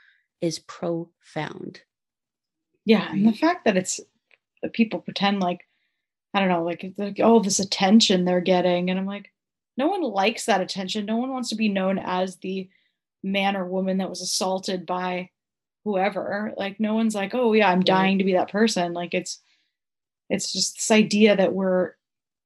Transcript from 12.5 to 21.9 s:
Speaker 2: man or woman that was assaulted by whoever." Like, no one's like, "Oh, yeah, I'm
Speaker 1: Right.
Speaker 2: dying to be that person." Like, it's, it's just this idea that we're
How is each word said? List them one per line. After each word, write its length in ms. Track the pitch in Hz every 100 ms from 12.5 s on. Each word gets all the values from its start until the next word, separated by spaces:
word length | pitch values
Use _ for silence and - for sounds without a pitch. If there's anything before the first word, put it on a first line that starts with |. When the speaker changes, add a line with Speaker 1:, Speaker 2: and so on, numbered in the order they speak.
| 190 185 _ _ _ _ _
Speaker 2:
man 340 | 196 196 196 196
or 80 | 180
woman 320 | 185 190 190
that 120 | 185
was 100 | 180
assaulted 640 | 185 - 190 190 190 185 165
by 440 | 180 185 180 185 _ _ _ _ _
whoever." 680 | 208 190 196 185 - 202 214 -
Like, 240 | 196 202
no 140 | 214
one's 200 | 220 226
like, 200 | 208 196
"Oh, 180 | 247 233
yeah, 160 | 214 196
I'm 140 | 180 185
Speaker 1:
Right. 0 |
Speaker 2:
dying 320 | 190 190 190
to 60 |
be 80 | 190
that 160 | 180 -
person." 420 | 202 226 190 175
Like, 200 | 175 175
it's, 260 | 185 180 - _ _ _ _ _ _ _ _ -
it's 220 | 196 -
just 240 | 190 - -
this 140 | -
idea 460 | 220 160 208 214 196
that 160 | 180
we're 380 | 185 190 185 180